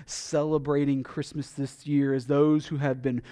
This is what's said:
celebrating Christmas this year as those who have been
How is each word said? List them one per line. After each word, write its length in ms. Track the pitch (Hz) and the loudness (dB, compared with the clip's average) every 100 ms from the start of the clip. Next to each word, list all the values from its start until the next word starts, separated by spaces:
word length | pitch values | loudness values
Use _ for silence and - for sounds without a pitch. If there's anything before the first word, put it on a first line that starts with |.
| 160 | -14
celebrating 1000 | - - 156 151 156 139 143 143 135 | -14 -4 -2 0 0 0 0 2 0
Christmas 480 | 127 - 143 151 139 | -2 -8 -8 -6 -8
this 340 | - 139 - 147 | -6 -8 -6 0
year 280 | 143 139 | 2 2
as 120 | 135 123 | 0 2
those 400 | 143 151 151 147 | 4 6 4 0
who 120 | 147 | -2
have 240 | 143 131 | -2 0
been 200 | 131 120 - | -2 -2 -6